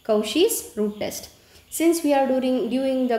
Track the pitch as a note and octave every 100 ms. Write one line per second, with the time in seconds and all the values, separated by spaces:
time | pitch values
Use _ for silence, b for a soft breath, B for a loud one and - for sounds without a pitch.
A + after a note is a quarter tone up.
0 | - G#3+ G#3+ D4+ A4 - - - G#3 G#3
1 | - - - b b b b - E4 E4
2 | D4 C#4 C4+ C4 B3+ B3+ G#3+ B3+ C4+ C4
3 | B3